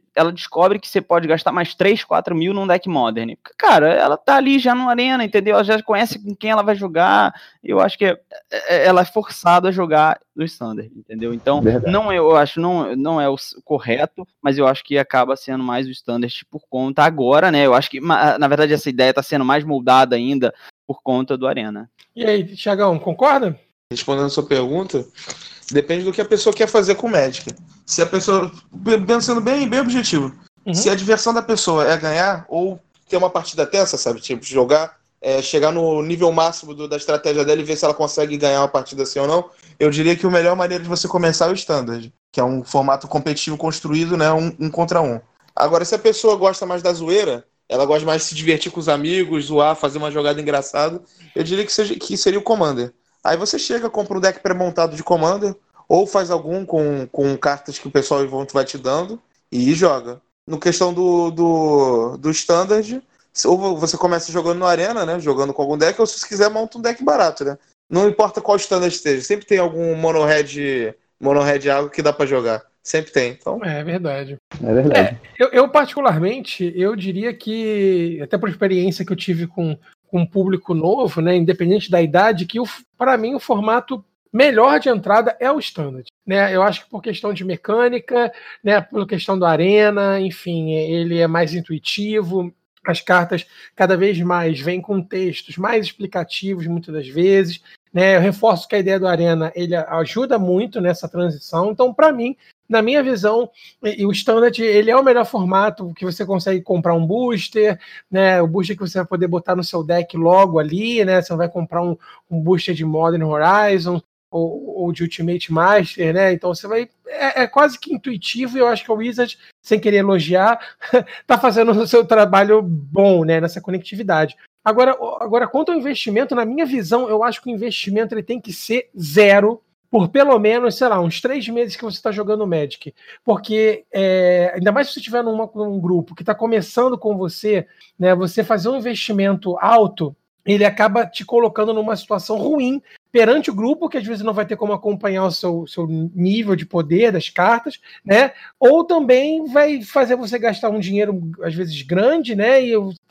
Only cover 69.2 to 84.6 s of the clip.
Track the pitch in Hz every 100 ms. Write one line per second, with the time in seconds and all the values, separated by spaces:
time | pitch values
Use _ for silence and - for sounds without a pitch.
69.2 | 127 208 - 196 175 160 170 160 165 160
70.2 | 151 151 143 143 143 131 110 110 _ _
71.2 | 139 143 143 139 139 139 143 156 151 147
72.2 | 143 135 117 110 - _ - 160 156 143
73.2 | 123 127 - - 196 147 151 175 165 139
74.2 | 139 139 _ - 110 113 143 269 220 113
75.2 | - - 247 254 277 294 277 - 269 156
76.2 | 180 254 208 - 175 175 190 220 190 185
77.2 | 226 233 - 226 220 214 196 180 170 165
78.2 | 143 196 208 170 196 185 185 175 175 180
79.2 | - 165 170 - 165 151 _ _ _ 175
80.2 | 170 196 190 185 - 170 160 247 226 165
81.2 | 165 180 165 175 170 202 190 175 165 170
82.2 | 214 190 175 226 240 - _ - 247 247
83.2 | 220 269 - 220 214 233 247 247 - _
84.2 | _ 214 285 220